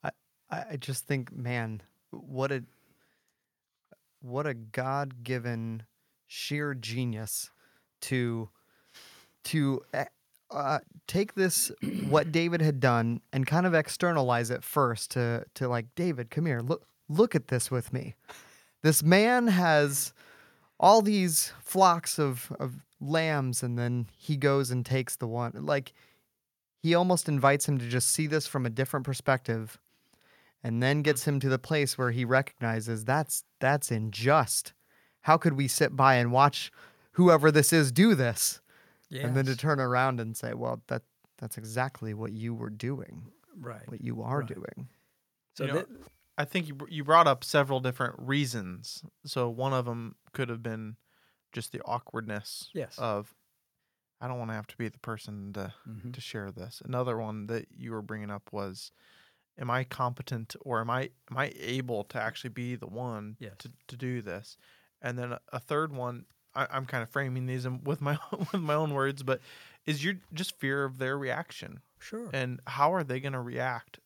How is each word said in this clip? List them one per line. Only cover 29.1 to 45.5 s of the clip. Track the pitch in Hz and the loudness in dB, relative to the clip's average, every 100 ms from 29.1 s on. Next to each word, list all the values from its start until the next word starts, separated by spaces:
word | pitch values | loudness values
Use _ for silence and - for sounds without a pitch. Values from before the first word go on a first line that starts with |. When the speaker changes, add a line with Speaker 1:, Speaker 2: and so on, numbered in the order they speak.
| 131 - 131 - 113 110 - _ _ _ _ _ _ _ _ | -4 0 0 0 -4 -4 -12 _ _ _ _ _ _ _ _
Speaker 1:
and | 120 117 | -4 0
then | 127 147 | 2 4
gets | 147 143 - | 2 2 2
him | 139 | 2
to | 135 | 2
the | 131 | 0
place | - 156 139 - | 0 0 0 0
where | 123 | 0
he | 117 120 | 0 4
recognizes | 131 139 _ 117 113 110 113 110 | 4 2 _ -2 -2 -2 -4 0
that's, | 139 151 - - _ | 0 0 -4 -8 _
that's | 131 143 - | 2 2 0
unjust. | 113 110 101 117 151 120 - - _ _ _ _ _ | -2 -2 -2 4 4 4 -2 -4 _ _ _ _ _
How | - 165 | 4 4
could | 170 | 6
we | 139 139 | 2 0
sit | - 147 139 | 2 2 6
by | 135 131 | 6 8
and | 120 | 6
watch | 123 143 - - - - _ _ | 6 6 4 -10 -14 -20 _ _
whoever | - 180 160 151 | 6 8 10 10
this | 151 139 | 8 6
is | 165 139 | 6 4
do | 123 214 175 | 6 6 8
this? | 123 107 - - _ _ _ _ _ | 4 0 -2 -4 _ _ _ _ _
And | 131 127 131 | -4 0 2
then | |
to | 131 | 2
Speaker 2:
Yes. | 127 | 0
Speaker 1:
turn | 147 143 | 0 2
around | 127 123 135 123 | 2 4 2 0
and | 113 110 | -4 -6
say, | 117 | -6
"Well, | 117 120 120 - | -4 -4 -6 -4
that, | 120 _ _ _ _ | -6 _ _ _ _
that's | 117 - | -12 -10
exactly | 110 110 127 - 110 | -8 -4 -4 -6 -8
what | 107 110 | -6 -6
you | 110 113 | -6 -6
were | 117 117 | -6 -8
doing, | 107 123 139 - - 117 _ _ 262 | -6 -6 -6 -10 -16 -18 _ _ -16
Speaker 2:
Right. | 120 110 - | -14 -14 -14
Speaker 1:
what | 117 | -10
you | 120 117 | -8 -6
are | 113 139 | -4 -4
Speaker 2:
Right. | 123 | -4
Speaker 1:
doing." | - - - 127 _ _ _ _ _ _ | -8 -12 -12 -16 _ _ _ _ _ _